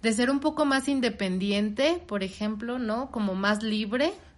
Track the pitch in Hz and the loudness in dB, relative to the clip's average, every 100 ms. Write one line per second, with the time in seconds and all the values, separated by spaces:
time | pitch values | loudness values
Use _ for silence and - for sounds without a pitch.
0 | 226 220 247 277 302 302 294 269 262 269 | 0 2 2 2 2 2 2 2 2 0
1 | 240 - 190 185 202 202 208 208 285 349 | 0 0 -2 0 0 0 0 2 2 2
2 | - 202 190 - 214 214 233 247 226 226 | -2 -4 -4 -4 -6 -4 -6 -4 -4 -4
3 | 269 247 208 185 202 208 220 214 214 247 | -4 -4 -2 0 2 0 0 -2 -2 0
4 | 311 403 - | 0 -2 -16